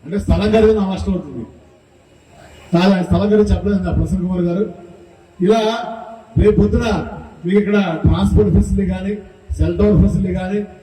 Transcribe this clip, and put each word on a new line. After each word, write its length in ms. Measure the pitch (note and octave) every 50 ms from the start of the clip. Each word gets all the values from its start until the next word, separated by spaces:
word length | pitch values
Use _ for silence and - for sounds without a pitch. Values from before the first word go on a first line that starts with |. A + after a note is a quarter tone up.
| _
అంటే 140 | D3+ F3+ G3+
స్థలం 340 | - - E3+ E3+ G3+ G#3+
ఖరీదు 200 | G#3+ A3+ G#3+ A3
నా 200 | A3 G#3+ G3 F#3+
నష్టం 200 | F#3+ F3+ - G3
అవుతుంది. 340 | F#3+ F3 D3+ D3 B2+ A#2+ A2+ - - - - _ _ _ _ _ _ _ _ _ _ _ _ _ - - - - - - - - -
చాలా 260 | E3+ F#3 G3+ G3 F#3
స్థలం 300 | F3 - F3+ F3+ G3+ G#3+
గురించి 200 | G#3 G#3 G#3 G3
చెప్పలేదు 300 | F#3 F#3 F3+ G3+ G3+ F#3
నా 100 | F3+ E3+
ప్రసన్న 280 | D#3 E3 D#3+ D#3 F#3+ F#3
కుమార్ 200 | F3 F3+ F#3 F3+
గారు. 340 | F3 E3+ F3 F#3+ G#3+ - - - - - - - - - - - - _ _ -
ఇలా 380 | F3+ F#3+ A3 A3+ G#3+ A3 A3+ - - - - - - - - - - - - -
రేపు 220 | G3 G#3 - -
పొద్దున 460 | G3+ G#3 A3 A#3+ A#3+ A3+ G#3 E3 - - - - - - - - -
మీకు 140 | F3 F#3+ G#3
ఇక్కడ 420 | G3+ F#3+ G#3 G3+ G3 F3 D#3+ D3+
ట్రాన్స్‌పోర్ట్ 520 | - D#3+ D#3+ F3 G3 G3+ - A3 G#3 F#3+ D#3+
ఫెసిలిటీ 360 | F#3+ G#3 - G3 G3 G3 F3
కానీ, 240 | F#3 F#3 F#3 G3+ G#3 G3+ - - - - - - -
సెల్ 220 | - E3 E3+ F3 E3+
టవర్ 280 | G3+ G#3 G#3 - F#3+
ఫెసిలిటీ 280 | G3+ - G3 F#3+ F3+ F3+
కానీ 320 | F#3 F#3 F#3 G3+ G#3 G#3 F#3 - -